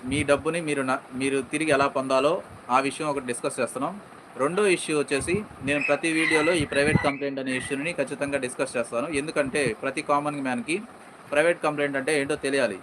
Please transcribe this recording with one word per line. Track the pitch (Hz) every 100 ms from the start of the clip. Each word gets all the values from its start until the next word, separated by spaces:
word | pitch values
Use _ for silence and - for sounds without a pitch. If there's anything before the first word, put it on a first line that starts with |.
| 127
మీ | 143 143
డబ్బుని | 143 147 165 156
మీరు | 143 131
న-, | 135 - 127
మీరు | 135 135 117
తిరిగి | 151 156 139
ఎలా | 139 139
పొందాలో | 131 131 143 190 - - - 123
ఆ | 135
విషయం | 131 156
ఒకటి | 139 123
డిస్కస్ | 120 143 -
చేస్తున్నాం. | 117 127 151 202 - - - 120
రెండో | 139 185 208 170
ఇష్యూ | - 151
వచ్చేసి | 135 139 165 196 208 - 131
నేను | 147 139
ప్రతి | 143 165 160
వీడియోలో | 160 156 156 180
ఈ | 143
ప్రైవేట్ | 139 143 151 147
కంప్లైంట్ | 139 139 135
అనే | 131 127
ఇష్యూని | - 139 156 170
ఖచ్చితంగా | 139 139 143 139
డిస్కస్ | 127 - 139 123
చేస్తాను. | 113 120 151 143
ఎందుకంటే | 156 190 185 151 127 107
ప్రతి | 135 143 147
కామన్ | 147 147 147 135
మ్యాన్‌కి | 120 117 180 233 - - - -
ప్రైవేట్ | 147 165 170 156
కంప్లైంట్ | 147 143 139
అంటే | 131 151
ఏంటో | 143 151 139
తెలియాలి. | 139 117 95